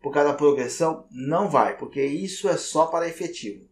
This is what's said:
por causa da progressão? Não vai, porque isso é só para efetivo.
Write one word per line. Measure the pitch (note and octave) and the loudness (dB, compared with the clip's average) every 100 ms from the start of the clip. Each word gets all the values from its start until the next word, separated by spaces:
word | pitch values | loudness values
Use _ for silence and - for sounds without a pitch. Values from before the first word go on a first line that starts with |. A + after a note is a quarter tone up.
por | C#3 | -2
causa | D3 D3 | 2 2
da | |
progressão? | C#3 D3 C3+ A#2+ - D#3+ D#3 - | 4 4 4 -2 0 -2 -2 -10
Não | B2 C3+ E3 G3 | -10 -2 0 2
vai, | C#3+ G#2 - | 4 2 0
porque | C#3 C#3+ | -8 -4
isso | C#3 D3+ F#3+ - G3 | -2 -2 -6 -4 -2
é | D#3 | -2
só | - D#3 E3 | -2 2 2
para | E3+ E3+ | 2 -4
efetivo. | - F3 - A2 G2+ - | -6 -8 -8 -12 -12 -18